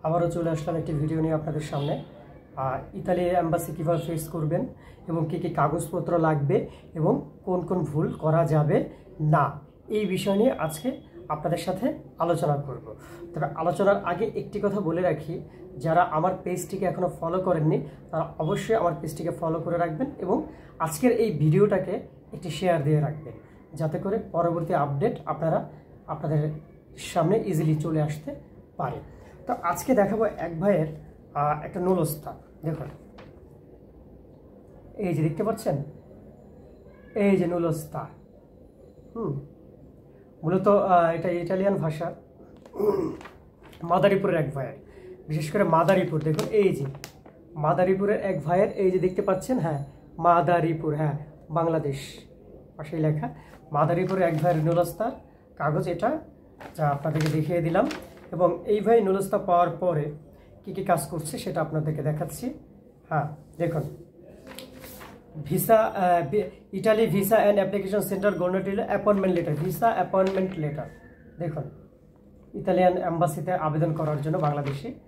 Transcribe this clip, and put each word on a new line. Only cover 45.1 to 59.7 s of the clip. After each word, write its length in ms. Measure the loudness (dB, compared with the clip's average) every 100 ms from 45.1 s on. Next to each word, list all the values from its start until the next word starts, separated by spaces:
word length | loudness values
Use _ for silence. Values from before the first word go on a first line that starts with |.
| -18 -6
বিশেষ 220 | -6 -2
করে 140 | 0
মাদারীপুর। 580 | 4 4 4 2 2 -2
দেখুন, 240 | 0 -2 0
এই 260 | 4 4 2
যে 80 | -4 -8 -16 -20 -20 -20 -16
মাদারীপুরের 640 | -2 0 2 2 2 2 0
এক 240 | -2 -4
ভাইয়ের, 280 | 0 2 2
এই 180 | 2 2
যে 80 | 2
দেখতে 240 | 0 0
পাচ্ছেন, 360 | 0 0 0 0
হ্যাঁ, 260 | 0 -2 -6 -14 -18 2
মাদারীপুর, 760 | 6 6 6 4 2 0 -2
হ্যাঁ, 240 | 0 0 -2 -8 -20 -4
বাংলাদেশ 480 | 0 2 0 -2 -6 -10 -16 -20 -20 -20 -20 -20 -16
পাশেই 240 | -8 0
লেখা। 280 | 2 2 -4 -8 -20 -20 -4
মাদারীপুরের 560 | 2 2 2 0 2 2
এক 140 | 2
ভাইয়ের 220 | 2 2
নুলস্তার 640 | 2 2 0 -2 -4 -4 -18 -20 -20 -4
কাগজ 320 | 0 0 -2
এটা, 300 | 0 0 -2 -8 -20 -20 -20 -16 -2
যা 120 | 0
আপনাদেরকে 400 | 0 -2 0 0
দেখিয়ে 320 | 0 0 0
দিলাম। 260 | 2 2 2 -2 -12 -20 -10
এবং 320 | 2 2 2 0
এই 140 | 0
ভাই 200 | 6 6
নুলস্তা 380 | 6 0 0 -2
পাওয়ার 320 | 2 4 4